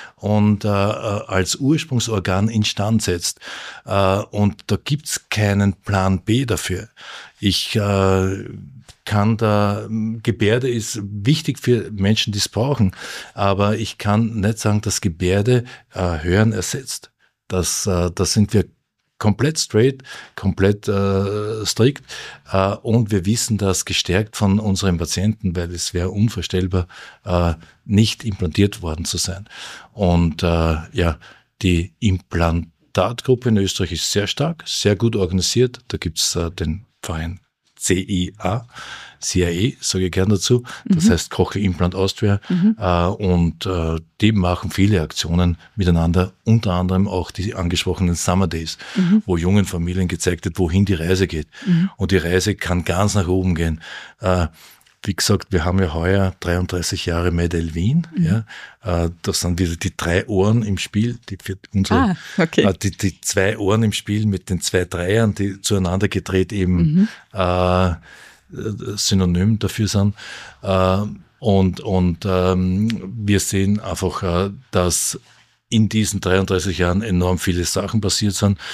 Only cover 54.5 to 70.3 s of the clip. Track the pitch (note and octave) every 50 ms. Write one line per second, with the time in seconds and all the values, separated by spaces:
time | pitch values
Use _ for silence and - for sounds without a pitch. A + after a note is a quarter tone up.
54.5 | - - - - - _ _ _ _ _ - G#2+ F#2 - - - G#2 F2+ - -
55.5 | F#2+ E2+ D#2 F2+ F2+ F#2+ F#2+ D#2+ D#2 E2 E2 F2+ G2 G2 F#2+ F#2 - - - F2
56.5 | F2 F2+ F2+ - F#2 F2 E2+ - G2 F2 - F2+ E2+ E2+ F2 F2+ E2+ E2+ F2 E2+
57.5 | E2+ E2 E2 E2 D#2 E2+ F2 A2+ D3 F3 E3 E3+ D#4+ A3 E3 D#3 G2+ A2+ G#2+ -
58.5 | - - - - - _ - F#2 F2 E2+ E2+ E2+ F2 - - - - - - F2
59.5 | F2 E2+ F#2 E2 E2 - - F#2 - - - E2+ E2+ G2 - - G#2+ F#2 F#2+ G#2
60.5 | A2+ A#2+ A2 G#2 F#2+ F2 - - - G#2 A2+ A#2+ B2 - - - G2 - - -
61.5 | F#2+ - - - - G2 F#2+ - G#3 B3+ C4+ G3+ E3+ - - - - - E3 -
62.5 | - - - G2+ F#2+ - - G2 - - - F#2+ - - - - - G2+ F#2+ G2+
63.5 | A2 A2 G#2 F#2 G#2+ A2+ A2+ G#2+ - - - - G#2 G#2+ G#2+ G#2 G2 F2+ - -
64.5 | F#2+ E2 - - - F#2 F2+ - - F2 F2 F#2 G#2 A2+ A#2 G#2 G2 - G2 G2+
65.5 | G2 G2 - - G#2+ G2 F#2 F2 F2+ F#2+ G#2 G2 - F#2+ - - F#2+ F#2 F#2 -
66.5 | G#2 G2+ F#2 F2+ F#2 F2 F2 D#3 D3+ F#3 G#3 A3 - - - _ - G2 F2+ F2+
67.5 | F2+ F#2 F2+ F2+ F2+ F#2 F#2 F2+ E2+ - - - - - - - - _ _ -
68.5 | - - - A2 G#2 G#2+ - G#2+ G#2 G#2 - - G2+ F#2+ F#2 F2+ F2 F2 F#2+ A2
69.5 | A2+ G#2 G#2 F#2+ - - G#2+ F#2+ - G2+ G2 G#2 G2+ - - -